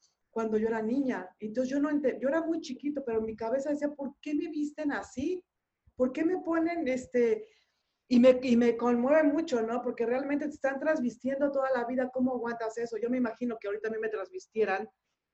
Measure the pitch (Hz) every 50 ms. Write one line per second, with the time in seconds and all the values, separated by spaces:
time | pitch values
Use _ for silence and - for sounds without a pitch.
0 | _ _ _ _ _ _ - 226 226 220 214 214 220 220 233 220 214 220 247 285
1 | 269 254 214 185 185 - - - 214 214 214 254 262 254 277 294 285 311 294 294
2 | 269 240 190 208 233 277 311 330 320 320 330 - - - 247 - - 294 294 269
3 | - 233 226 220 220 220 220 - 226 226 254 277 277 302 285 294 285 294 294 -
4 | 277 - - _ - 302 302 294 349 330 311 302 294 294 - 311 302 294 247 -
5 | - - - 247 285 349 370 359 - _ _ _ _ _ _ _ _ _ _ -
6 | 254 247 254 302 320 339 370 - - 330 330 330 330 339 339 339 285 254 254 254
7 | - - - 247 240 226 214 214 - - _ _ _ _ _ _ _ _ _ _
8 | _ - 254 240 240 262 254 254 269 262 233 233 240 233 233 - 240 247 240 240
9 | 240 262 302 320 311 294 277 330 320 - 254 226 220 226 233 247 247 247 226 -
10 | 233 226 247 269 285 277 294 285 311 - - - - 269 277 269 277 311 311 277
11 | 240 240 220 - - 262 277 277 285 277 269 269 262 262 262 240 233 233 254 254
12 | 254 254 - 262 254 262 254 233 226 233 226 233 226 220 - 233 233 233 226 208
13 | 226 240 247 254 247 220 - - 247 240 226 220 - 202 202 214 220 220 220 220
14 | 220 220 214 196 190 185 185 185 - _ - 220 214 202 190 202 214 214 _ _
15 | _ _ _ _ _ _